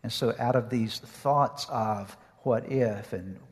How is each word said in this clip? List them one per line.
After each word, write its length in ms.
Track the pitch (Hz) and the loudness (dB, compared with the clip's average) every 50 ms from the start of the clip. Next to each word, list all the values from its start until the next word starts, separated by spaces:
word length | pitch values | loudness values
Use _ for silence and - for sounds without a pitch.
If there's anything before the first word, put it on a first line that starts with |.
| - | -6
And 100 | 117 117 | -6 -4
so 220 | - 135 117 113 | 0 0 0 0
out 180 | - 120 120 127 | 2 0 2 2
of 140 | 127 120 113 | 2 2 2
these 300 | 123 120 113 110 - - | 0 0 0 0 -4 -8
thoughts 640 | - - - - - 139 143 143 143 - - - - - | -12 -14 -20 -4 0 2 4 4 4 2 2 -6 -10 -4
of 440 | 139 117 110 107 107 101 101 98 - - - - _ _ - | -2 -2 0 0 -2 -4 -4 -10 -14 -20 -20 -20 _ _ 0
what 280 | 135 120 113 120 - | 2 2 2 2 0
if, 400 | 135 135 123 113 104 101 104 - | 2 2 2 2 2 -2 -8 -8
and, 260 | - 92 90 95 95 - - - | -8 -8 -8 -10 -12 -14 -16 -20